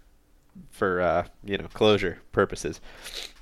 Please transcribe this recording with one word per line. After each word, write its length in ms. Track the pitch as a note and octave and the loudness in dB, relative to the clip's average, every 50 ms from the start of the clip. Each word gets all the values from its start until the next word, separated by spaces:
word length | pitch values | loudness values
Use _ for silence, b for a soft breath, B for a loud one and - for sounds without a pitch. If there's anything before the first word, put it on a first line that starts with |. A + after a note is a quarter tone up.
| _ _ _ _ _ _ _ _ _ _ _ - - - | _ _ _ _ _ _ _ _ _ _ _ -20 -20 -20
for, 300 | - - A2 F#2+ F2+ F2+ | -6 -2 0 0 2 2
uh, 220 | F2+ E2+ D#2+ F2 E2+ - - _ - | 2 2 2 2 0 -2 -8 _ -8
you 120 | - G2 F2+ | -6 -6 -4
know, 100 | D#2+ E2+ - | -6 -8 -2
closure 460 | - G#2+ G#2+ G#2 G2 G2 F2 E2+ - - - - | 2 4 4 6 4 2 -2 -4 -6 -14 -4 0
purposes. 480 | A2+ G2 - - - - D2+ D#2+ - B B B B B B B B B B B B | 0 2 2 0 -6 -8 -8 -8 -8 B B B B B B B B B B B B